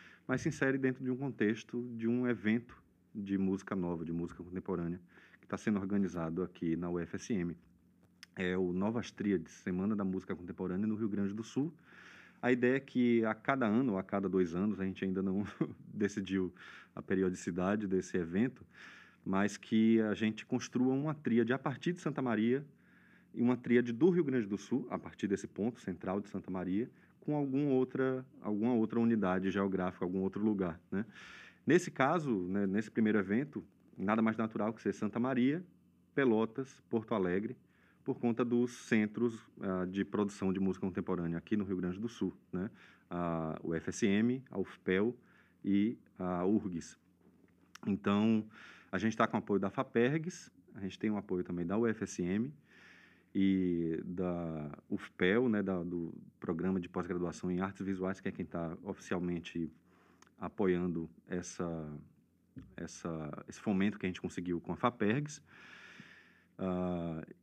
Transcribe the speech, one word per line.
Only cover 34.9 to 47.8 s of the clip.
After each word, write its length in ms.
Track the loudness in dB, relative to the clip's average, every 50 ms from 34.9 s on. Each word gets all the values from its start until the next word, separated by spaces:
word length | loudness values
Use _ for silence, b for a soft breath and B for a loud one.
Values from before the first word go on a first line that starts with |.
| -2
Santa 260 | -2 -4 -4 -2 -2
Maria, 420 | -2 0 2 2 2 2 2 0 -4 -10 -18 _ _ _ _ _ _ _ _
Pelotas, 680 | 2 4 6 6 4 2 0 -2 -6 -8 -8 -12 -20 _ _
Porto 260 | -4 -4 -2 0 0
Alegre, 400 | 2 2 2 2 2 0 -2 -8 -12 b b b b b b b b
por 160 | _ -4 -2 0
conta 260 | 0 0 2 2 2
dos 280 | 2 2 2 2 0
centros, 680 | -2 -8 -2 2 4 4 4 2 0 0 0 0 -2 -4 -12 -18 -12 -8
ah, 260 | -4 -2 -2 -2 -2 -2
de 160 | -2 -2 -2
produção 480 | 0 0 0 0 -2 -2 -2 -2 0
de 60 | 0 2
música 260 | 0 0 0 -2 -4
contemporânea 540 | -4 -4 -4 -4 -2 -2 -2 -2 -2 -4 -4
aqui 180 | -2 -2 -2
no 60 | 0
Rio 140 | 0 0 -2
Grande 240 | -2 -2 -2 -4 -4
do 80 | -6 -8
Sul, 260 | -4 -4 -4 -4 -4 -8 _ _
né? 180 | -6 -6 -6 -6 B B B B B B B -8
A 520 | -4 -4 -2 -2 -2 -2 -2 -4 -6 -6
U 100 | -4 -2 -2
F 160 | -2 -2 -4
S 140 | -2 0 2
M, 380 | 4 4 4 4 2 0 -2 -6 -6
a 80 | -6 -6
ufpel 580 | -6 -6 -8 -4 _ 2 2 4 2 2 0 b b b b b b b b b
e 340 | 0 2 4 4 4 2 0 -4 -10 _ _ -6
a 260 | -4 -2 0 2 4
urgs. 540 | 4 4 4 2 0 -4 -6 -8 -10 -16 -20 _ _ _ _ _ -20 _ _ _ _ _ _ _ _ -20 -8